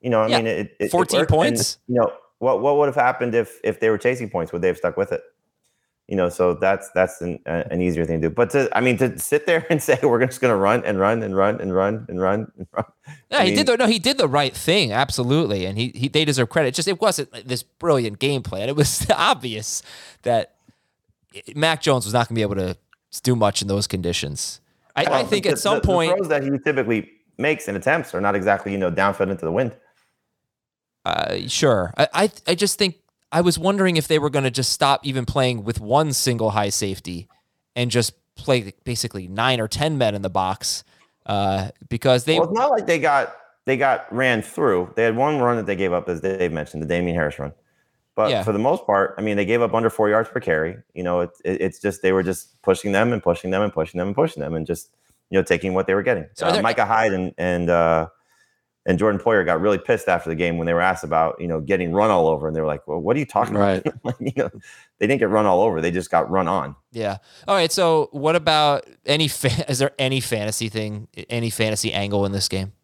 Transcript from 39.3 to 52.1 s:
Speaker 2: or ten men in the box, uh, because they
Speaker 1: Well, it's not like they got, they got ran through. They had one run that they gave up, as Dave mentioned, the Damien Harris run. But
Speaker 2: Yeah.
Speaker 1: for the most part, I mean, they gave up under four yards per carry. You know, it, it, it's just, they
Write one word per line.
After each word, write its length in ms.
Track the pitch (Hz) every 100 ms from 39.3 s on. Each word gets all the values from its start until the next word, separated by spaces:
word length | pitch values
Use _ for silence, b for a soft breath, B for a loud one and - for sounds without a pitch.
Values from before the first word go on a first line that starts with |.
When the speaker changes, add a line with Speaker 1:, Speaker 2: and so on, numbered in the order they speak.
| 98 123 127
Speaker 2:
or 80 | 107
ten 300 | - 151 147
men 160 | 117
in 80 | 101
the 80 | 95
box, 520 | 95 92 95 - - - b b b -
uh, 420 | 104 98 95 95 - -
because 360 | 113 135 123
they 140 | 123 160
Speaker 1:
Well, 100 | 165
it's 100 | 214
not 120 | 269
like 160 | 233 196
they 120 | 165
got, 380 | 151 139 120 - - _ -
they 100 | 131
got 360 | 135 127 -
ran 300 | 107 131 113
through. 500 | - - 147 92 90 -
They 80 |
had 120 | 117 113
one 220 | 143 151
run 180 | 120 117
that 100 | 101
they 100 | 95
gave 160 | 95
up, 160 | 87 85
as 120 | 85
Dave 300 | 95 95 90
mentioned, 300 | 78 73 78
the 40 | 76
Damien 280 | 87 87
Harris 240 | 85 76 -
run. 140 | 71 - _ _ _ _ _ -
But 140 | 107
Speaker 2:
Yeah. 120 | 117
Speaker 1:
for 100 | 98
the 60 | 104
most 260 | 123 175 -
part, 280 | 98 95 -
I 60 |
mean, 140 | 107 101
they 80 |
gave 180 | 98 117
up 100 | 113
under 160 | 113 113
four 200 | - 107
yards 180 | 107 113
per 120 | 127
carry. 360 | 110 80 80 101 _
You 100 | -
know, 160 | 90 87
it, 100 | 87 _
it, 160 | - 92
it's 180 | 95 -
just, 240 | 104 95
they 100 | 95